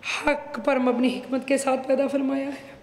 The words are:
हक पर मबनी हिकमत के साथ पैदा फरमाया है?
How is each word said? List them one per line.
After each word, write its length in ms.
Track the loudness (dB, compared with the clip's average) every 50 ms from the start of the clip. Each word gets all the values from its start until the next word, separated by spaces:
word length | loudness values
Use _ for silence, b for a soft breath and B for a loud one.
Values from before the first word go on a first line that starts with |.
| -6 -6 -6
हक 460 | -2 0 0 0 0 -4 -8 -10 -2 0
पर 140 | 2 2 4
मबनी 280 | 4 2 2 4 2 2
हिकमत 360 | 2 0 -6 -4 -4 -4 0
के 100 | 2 0 2
साथ 280 | 2 0 0 0 2
पैदा 200 | 0 2 2 2 0
फरमाया 360 | 0 0 0 0 0 -2 -4
है? 300 | -4 -8 -10 -14 -18 -20 -20